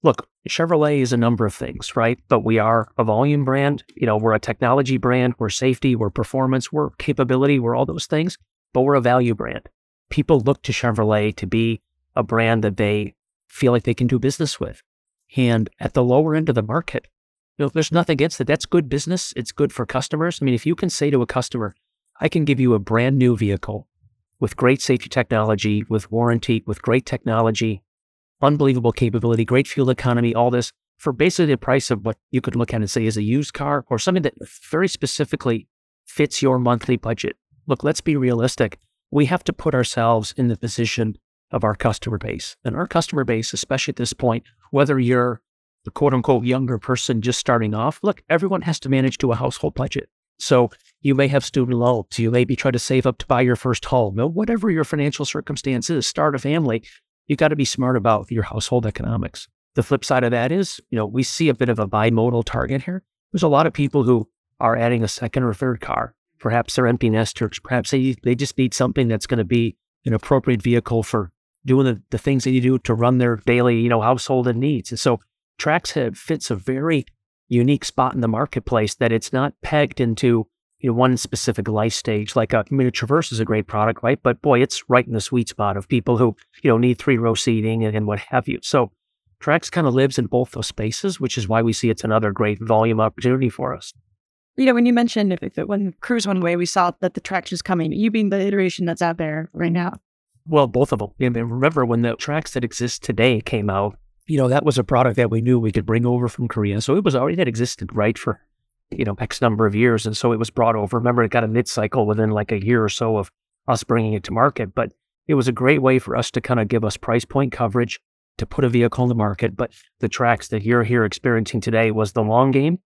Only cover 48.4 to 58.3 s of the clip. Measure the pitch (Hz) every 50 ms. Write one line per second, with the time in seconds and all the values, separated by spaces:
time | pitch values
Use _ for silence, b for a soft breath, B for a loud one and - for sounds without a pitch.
48.4 | 180 190 190 185 165 170 160 - - 131 135 135 131 135 - - - 127 113 117
49.4 | 127 131 127 - - 151 - - 139 135 - 139 - _ _ _ _ _ _ _
50.4 | - - 135 127 123 113 - b b b b _ _ 139 139 131 139 135 143 139
51.4 | 131 - - 143 127 123 127 117 120 123 127 113 98 _ - - 117 113 117 123
52.4 | 123 - 135 - - 135 123 120 - - 131 131 123 131 120 _ - - 135 120
53.4 | 127 123 123 113 - 127 117 - - - - 127 117 101 98 101 120 156 165 180
54.4 | 214 220 233 220 185 226 180 160 151 - - 151 143 147 143 - 147 - - 151
55.4 | - - 143 - - 135 131 123 113 - 170 143 120 - - - 151 151 143 131
56.4 | - 139 151 170 160 131 113 117 113 B B B B _ _ _ _ _ 151 135
57.4 | 160 151 151 147 139 - - - 127 127 127 120 104 117 110 104 101 -